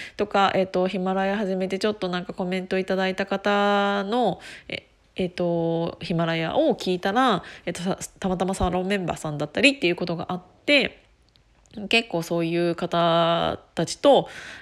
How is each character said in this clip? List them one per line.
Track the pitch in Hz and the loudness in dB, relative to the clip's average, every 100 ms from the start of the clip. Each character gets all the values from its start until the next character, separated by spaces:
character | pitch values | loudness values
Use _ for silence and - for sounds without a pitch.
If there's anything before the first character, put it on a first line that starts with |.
| - - | -14 -6
と | 202 | 0
か、 | 202 196 190 | 2 4 2
え | |
っ | 185 | 0
と、 | 185 190 | 0 0
ヒ | 190 | 0
マ | 185 | -2
ラ | 190 196 | 0 0
ヤ | 202 | -2
始 | 190 190 | -2 -2
め | 190 | -2
て | 196 | -2
ち | 214 | -2
ょ | |
っ | 208 | -2
と | 180 | -4
な | 180 | -4
ん | 185 | -6
か | |
コ | - 180 | -6 -4
メ | 185 | -4
ン | 185 | -2
ト | 190 | -2
い | 190 | 0
た | 190 | 0
だ | 190 | 0
い | 190 | -2
た | 196 | -4
方 | 196 208 202 202 202 202 202 | -2 0 2 4 4 2 0
の、 | 196 240 220 - - - - | -2 0 0 -2 -10 -18 -12
え、 | - _ _ _ - | -12 _ _ _ -4
え | 180 | -4
っ | |
と、 | - 175 170 165 165 170 - | -2 -2 0 0 0 -2 -6
ヒ | - | -4
マ | 170 165 | 0 0
ラ | 165 | 0
ヤ | 160 269 | 0 2
を | 311 - | 2 2
聞 | 190 | -2
い | 180 | -2
た | 196 | 0
ら、 | 233 262 175 - - - | 2 2 2 -4 -10 -10
え | |
っ | |
と、 | 180 | -6
さ-、 | 185 - - - | -4 -4 -8 -6
た | 190 | -4
ま | 185 | -2
た | 185 | -2
ま | |
サ | - 185 | 0 0
ロ | 180 | 0
ン | 185 | 0
メ | 202 | -2
ン | 175 | -2
バ | - | -4
ー | |
さ | 156 | -6
ん | 147 | -4
だ | 151 | -4
っ | |
た | - | 4
り | 277 277 | 4 4
っ | |
て | 170 | 0
い | |
う | 170 | 0
こ | 175 | -4
と | 165 | -6
が | - | -6
あ | 180 | -8
っ | - _ - | -8 _ 2
て、 | 285 196 - _ _ _ _ _ _ _ 214 196 | 2 2 -6 _ _ _ _ _ _ _ -12 0
結 | 226 233 | 0 2
構 | 170 | -4
そ | 165 170 | -2 -2
う | 165 | 0
い | 170 175 | 0 0
う | 170 | -2
方 | 170 175 170 170 165 170 165 - - - | -2 2 4 4 2 2 0 -4 -8 -4
た | 160 | -4
ち | - | 2
と | 285 220 170 - - - | 6 6 4 -12 -16 -18